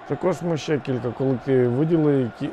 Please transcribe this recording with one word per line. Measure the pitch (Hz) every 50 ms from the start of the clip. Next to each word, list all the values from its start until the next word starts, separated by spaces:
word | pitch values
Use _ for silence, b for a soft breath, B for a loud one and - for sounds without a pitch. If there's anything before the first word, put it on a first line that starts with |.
| - -
Також | 143 135 - 180 180 139
ми | 160 175 165 143
ще | - - 156 139
кілька | - - 131 123 113 123
колективів | 110 - 135 135 135 117 - 139 135 127 123 123
виділили, | 120 127 156 160 175 165 151 151 143 135
які, | 131 117 - - 135 147